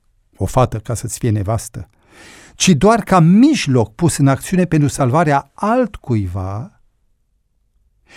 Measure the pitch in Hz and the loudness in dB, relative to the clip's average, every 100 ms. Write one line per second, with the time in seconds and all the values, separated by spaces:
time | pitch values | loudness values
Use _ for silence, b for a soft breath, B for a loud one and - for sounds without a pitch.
0 | _ _ _ - - 127 120 110 - 113 | _ _ _ -8 -4 0 -2 -4 -8 -8
1 | 117 - 123 107 98 113 - 117 - B | -8 -6 -2 -2 -2 -6 -6 -16 -18 B
2 | B B B B B B - 147 202 226 | B B B B B B 0 4 4 2
3 | - 185 160 196 285 233 143 127 107 - | 2 4 6 6 4 2 0 0 0 0
4 | 170 - 139 135 - 185 185 160 143 - | -2 2 0 0 -2 -2 0 2 0 0
5 | 131 147 160 139 - - 202 247 247 - | 0 0 2 0 -2 -6 -2 0 -2 -6
6 | - 113 92 95 92 101 175 _ _ _ | -4 -4 -4 -6 -8 -10 -12 _ _ _
7 | _ _ _ _ _ _ _ _ _ _ | _ _ _ _ _ _ _ _ _ _
8 | _ | _